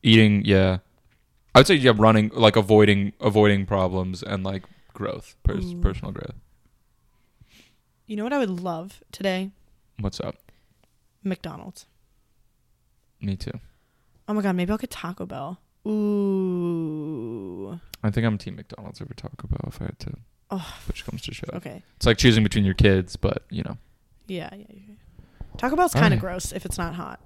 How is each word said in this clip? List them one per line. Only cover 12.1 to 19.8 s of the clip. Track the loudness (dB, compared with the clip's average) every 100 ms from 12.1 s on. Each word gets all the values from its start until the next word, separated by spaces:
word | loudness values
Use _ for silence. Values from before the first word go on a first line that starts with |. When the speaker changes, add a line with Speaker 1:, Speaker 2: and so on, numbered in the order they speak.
| _ _ _ _ _ _ _ _ _ _ _
Speaker 1:
Me | -8 -8
too. | -10 -14 -18 _ _ _ _ _ -6
Speaker 2:
Oh |
my | -2
God, | -2
maybe | -2 -2
I'll | -4
get | -6
Taco | -10 -12 -10
Bell. | -12 -12 -12 -14 _ _ -6
Ooh. | -2 0 0 0 0 -2 -2 -4 -4 -6 -8 -8 -10 -10 -10 -12 -12 -12 -14 -18 -6
Speaker 1:
I | -4
think | 0
I'm | -2 -2
team | -8
McDonald's | -16 -18 -16 -16 -16
over | -16
Taco | -14 -16 -4 0
Bell | 0 -2
if | -8